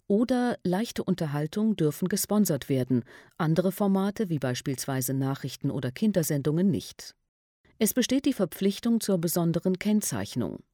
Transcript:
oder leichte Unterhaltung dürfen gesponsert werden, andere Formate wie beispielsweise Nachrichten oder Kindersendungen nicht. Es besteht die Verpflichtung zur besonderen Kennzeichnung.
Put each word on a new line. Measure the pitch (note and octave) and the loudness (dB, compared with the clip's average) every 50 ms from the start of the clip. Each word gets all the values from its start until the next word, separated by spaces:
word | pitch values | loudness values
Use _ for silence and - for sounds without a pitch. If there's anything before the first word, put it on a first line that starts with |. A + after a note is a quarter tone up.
| _ - | _ 0
oder | G3+ G#3+ B3+ - B3+ B3 B3 A#3+ - - - | 2 2 4 2 2 0 2 0 -2 -2 -2
leichte | F3+ F3+ G3 A#3+ - - - - | -2 0 0 -2 -4 -4 -6 -2
Unterhaltung | - F3+ - E3 C#3+ C#3+ D3 D3+ D#3 - G#3 G#3+ A3 G3 | -2 0 0 0 -2 0 -2 -2 -2 -2 0 0 0 2
dürfen | - D#3+ D3 - - F#3 E3+ | 2 2 0 2 0 -2 -2
gesponsert | G#3 - - - G3+ G#3+ G3+ - D#3 C3 - - | 0 -2 0 0 2 2 4 2 2 -2 0 0
werden, | C#3 C3 B2+ - C3 A#2+ - - - - - - _ - | 0 0 2 2 0 0 0 -4 -16 -20 -20 -20 _ -2
andere | E3+ D3+ D#3+ F#3 F3 F#3+ | 0 2 2 4 2 2
Formate | F#3 - G#3 G3 G3 F#3+ G3 G#3 G3+ - A3 E3+ | 0 0 0 2 2 2 0 -2 -2 -4 -4 -2
wie | D#3+ C#3 | -2 -2
beispielsweise | - B2+ B2 - - C#3+ C3 - - - C3 C3 B2+ C3+ C3+ | -2 -2 -4 -4 -4 -6 -6 -4 -4 -4 -2 -2 -2 -2 -2
Nachrichten | C3+ C3+ C3+ C#3 - - C3 - - - C#3 | 0 0 -2 -2 -4 -6 -10 -10 -4 -4 -4
oder | - C#3+ B2+ B2 | -2 -2 -4 -6
Kindersendungen | - - A3 A3 F#3+ F3+ D#3 - D#3 C#3+ C3 D3+ D3 E3+ F#3+ G3+ | -4 0 0 2 2 2 0 0 0 0 0 0 2 4 4 2
nicht. | C3+ F#2 - - - - - - - _ _ _ _ _ _ _ _ _ _ _ _ - | 2 0 -2 -8 -16 -18 -18 -18 -20 _ _ _ _ _ _ _ _ _ _ _ _ 0
Es | A3 G3+ - | 0 0 2
besteht | B3+ A3 - B3+ C#4 - | 0 0 2 0 0 2
die | D4 B3+ | 0 0
Verpflichtung | - F#3+ D#3+ - - F#3+ G3+ G3 - - A#3 A#3 A3 | 0 -2 -2 -2 0 0 0 0 0 0 0 0 0
zur | - - F#3+ | 2 0 0
besonderen | E3+ E3 E3+ - F3+ E3 E3+ D#3+ E3+ - F#3 F#3 - | 2 0 0 0 2 2 2 2 2 0 0 -2 0
Kennzeichnung. | - G#3 G#3+ G#3+ - - C3+ G2 G2 - - B2+ G#2 C#2 G1+ - - _ | 0 2 2 2 0 0 -4 -4 -6 -4 -4 -4 -4 -4 -4 -10 -14 _